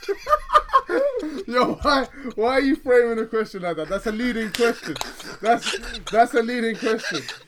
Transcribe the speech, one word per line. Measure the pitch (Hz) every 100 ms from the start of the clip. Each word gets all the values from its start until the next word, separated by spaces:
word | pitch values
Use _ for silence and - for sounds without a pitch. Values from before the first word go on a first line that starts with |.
<laughs> | - 392 523 587 - 587 - - 508 - 554 508 311 294 392
Yo, | 247 247 -
why, | 285 277 254 - 262
why | 208 220
are | 269
you | 269
framing | 311 277 247 233 226
a |
question | 226 220 220 202
like | 175 160
that? | 156
That's | 196 226
a |
leading | 214 247 226 220
question. | - 233 247 - 147 - - - 139
That's, | 202 233 - - - - -
that's | 208 247
a | 254
leading | 226 247 226
question. | 220 240 226 - 160 127 -